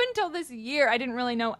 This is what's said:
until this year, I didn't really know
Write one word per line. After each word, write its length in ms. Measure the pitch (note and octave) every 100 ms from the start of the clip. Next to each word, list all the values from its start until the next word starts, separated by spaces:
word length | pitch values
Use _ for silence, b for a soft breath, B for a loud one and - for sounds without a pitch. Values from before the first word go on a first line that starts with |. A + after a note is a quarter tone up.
| B4
until 200 | A4 F4+
this 200 | E4+ D#4+
year, 380 | A#3+ A3+ D4 B3+
I 80 | A#3
didn't 180 | B3+ A#3
really 200 | B3 A#3
know 200 | A3+